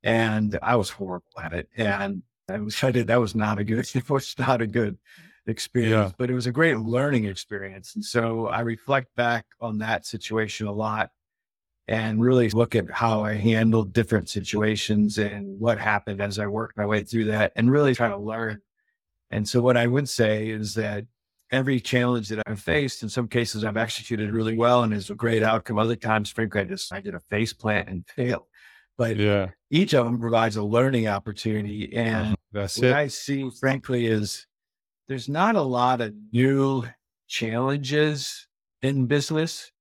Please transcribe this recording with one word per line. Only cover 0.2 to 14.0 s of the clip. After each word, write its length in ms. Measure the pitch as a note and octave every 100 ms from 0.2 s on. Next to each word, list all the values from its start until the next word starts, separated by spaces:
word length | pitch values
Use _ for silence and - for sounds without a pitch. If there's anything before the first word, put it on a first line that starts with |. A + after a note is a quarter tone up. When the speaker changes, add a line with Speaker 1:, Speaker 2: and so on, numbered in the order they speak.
| A2+ G#2+ G#2+ G2+
Speaker 1:
I 140 | - A#2+
was 140 | G2
horrible 360 | - F#2+ F2+ _ -
at 100 | E2+
it. 160 | F2 - -
And 460 | G#2+ G2+ G2+ G2 - _ -
I 100 | G2
was, 220 | G#2 -
I 80 | C3
did, 160 | B2 A2
that 100 | A#2
was 160 | A2+
not 240 | A2+ G#2+ G#2
a 60 |
good, 240 | G#2 A2 B2+
<laughs> 40 | C3
it 120 | -
was 280 | C#3 - -
not 240 | B2+ B2+
a 40 | A2+
good 300 | A2 G#2+ F#2+ _ - - _ -
experience, 640 | A2 - B2 A2+ A2 G2+
Speaker 2:
Yeah. 20 | -
Speaker 1:
but 140 | B2
it 40 |
was 120 | B2+ A#2+
a 60 |
great 260 | B2 E3 A#2+
learning 460 | A2+ A#2+ C#3+ C3
experience. 720 | G#2 F#2+ - G2+ G2 F#2+ F#2+ -
And 80 |
so 420 | G#2 B2 A#2 A2+ A2
I 140 | G2
reflect 540 | A#2 A2+ - C3+ B2+ -
back 300 | A#2+ A#2 - _
on 180 | A#2 G#2+
that 280 | G#2+ A2 -
situation 600 | - - A2 G#2+ - G#2+
a 40 |
lot 380 | G#2 G#2+ G#2+ - _ _ _ _ _ _ _ -
and 320 | A2 A2 A2
really 280 | A#2+ B2+ A#2
look 260 | G#2+ A#2 A#2
at 120 | F2
how 340 | - A#2 A2
I 100 | G#2+
handled 580 | G#2+ G#2+ A2 A2+ A2+ G2+
different 360 | G#2